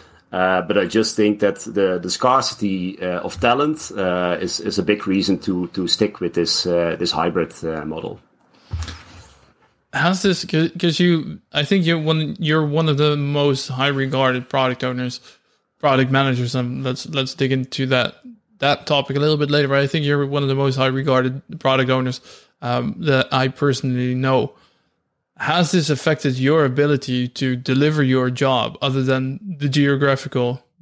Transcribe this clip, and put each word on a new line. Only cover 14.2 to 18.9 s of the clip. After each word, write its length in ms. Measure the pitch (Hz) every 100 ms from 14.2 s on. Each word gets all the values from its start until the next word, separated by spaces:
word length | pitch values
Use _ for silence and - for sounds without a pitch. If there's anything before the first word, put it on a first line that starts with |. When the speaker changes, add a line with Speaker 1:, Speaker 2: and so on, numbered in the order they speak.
| 131 127 123
Speaker 2:
product 380 | 135 131 123 127
owners, 340 | 123 127 - - - _ _ _ _
product 320 | 147 131 131
managers, 440 | 135 135 123 123 127
and 260 | 123 131
let's, 260 | 135 127 -
let's 240 | 139 131
dig 180 | - 135
into 340 | 131 127 - 131
that, 280 | 127 127 - 254 233 _ _
that 280 | 139 143
topic 300 | -